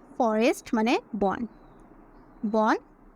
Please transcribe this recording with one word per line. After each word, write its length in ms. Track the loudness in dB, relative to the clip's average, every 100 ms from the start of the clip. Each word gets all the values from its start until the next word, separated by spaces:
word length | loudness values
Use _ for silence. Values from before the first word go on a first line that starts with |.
| -10 -2
ফরেস্ট 560 | 0 2 2 0 -2
মানে 260 | -2 0 0 -2 -2
বন, 300 | -2 -2 -8 -12 -20 -20 -20 -20 -20 -20 -20 -8 -2
বন, 300 | 0 2 0 -4 -20 -20